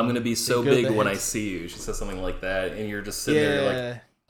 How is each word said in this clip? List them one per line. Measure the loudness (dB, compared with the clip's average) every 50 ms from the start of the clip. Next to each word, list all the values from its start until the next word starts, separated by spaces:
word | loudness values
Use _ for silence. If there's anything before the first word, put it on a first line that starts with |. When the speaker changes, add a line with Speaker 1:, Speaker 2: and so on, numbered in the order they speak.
Speaker 1:
"I'm | 4
gonna | 2 2 2
be | 0 0
Speaker 2:
they | 0
Speaker 1:
so | 0 0 0 0 2
Speaker 2:
go | 4 4
to | 6
Speaker 1:
big | 6 4
Speaker 2:
the | 4
Speaker 1:
when | 4 2 2
I | 2
Speaker 2:
head- | 0 0
Speaker 1:
see | -2 -4 -2 -2 -2 -2
you." | -4 -4 -6 -8
She | -10 -8
says | -6 -6 -4
something | -4 -4 -4 -4 -4
like | -4 -4 -4 -4
that, | -4 -2 -2 0 -2 -2
and | -4 -4 -4 -4
you're | -4 -4
just | -4 -6 -6 -4
sitting | 0 2 4 4
there, | 4 4 2
you're | 2 2
like, | 0 0
Speaker 2:
Yeah. | -2 -4 -6 -6 -10 -12 _ _ _ _